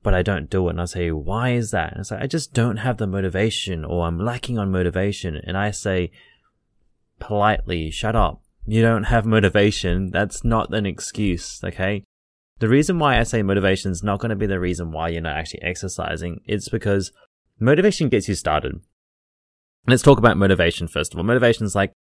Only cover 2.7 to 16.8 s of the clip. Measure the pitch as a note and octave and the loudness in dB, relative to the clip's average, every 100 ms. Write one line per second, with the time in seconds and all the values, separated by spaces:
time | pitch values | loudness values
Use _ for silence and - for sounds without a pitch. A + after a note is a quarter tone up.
2.7 | G#2+ B2+ A2 G#2 G2 F#2+ F2+ A2 - G2 | 0 -4 -2 -2 -2 -2 0 0 -2 -6
3.7 | E2+ D2+ F2 E2+ E2+ G#2+ B2 - A#2 G2 | -6 -4 -2 -2 -2 -4 -6 -6 -4 0
4.7 | F#2 F2 F#2 G2+ G2+ F2+ D2+ - F#2+ G#2 | 0 0 0 -2 -4 -8 -8 -6 -4 -4
5.7 | G#2 G#2 F#2 F2 _ _ _ _ _ _ | -4 -2 0 -2 _ _ _ _ _ _
6.7 | _ _ _ _ _ - G#2 G#2 G#2 - | _ _ _ _ _ -6 0 2 0 -2
7.7 | F2 D#2+ - A2 A2+ F2+ - _ _ - | -4 -4 -4 -2 0 0 -2 _ _ -2
8.7 | A2 A2+ A2+ G2+ A#2 A2 A2 G2+ G#2 G#2 | 2 4 2 2 2 4 4 4 4 4
9.7 | - F2+ F2 F#2 F2+ G#2 - A#2 A2+ - | 2 -2 -2 -2 -2 -4 -2 0 0 -2
10.7 | G#2+ G2+ - - - G2+ F2 - - F#2 | -4 -4 -6 -10 -4 -2 -2 -6 -10 -10
11.7 | - F#2+ G#2 - _ _ _ _ - A2 | -4 -4 -4 -8 _ _ _ _ -2 4
12.7 | C3 D3+ F3 D3 A#2+ A2+ A#2 G2 G2 F#2+ | 4 4 2 2 2 2 0 2 2 2
13.7 | F#2+ F#2+ F2 G2+ G2+ A#2 G2+ G#2 F#2+ F2+ | 0 -2 -4 -2 -2 -2 -2 -2 0 -2
14.7 | E2+ E2+ D#2 E2+ E2+ E2 D2 E2 - E2 | -2 -6 -4 -4 -4 -4 -6 -8 -8 -6
15.7 | F2+ F#2 - - E2 E2+ D#2+ - G#2 - | -6 -8 -6 -6 -6 -8 -10 -4 -4 -2
16.7 | A#2 | -4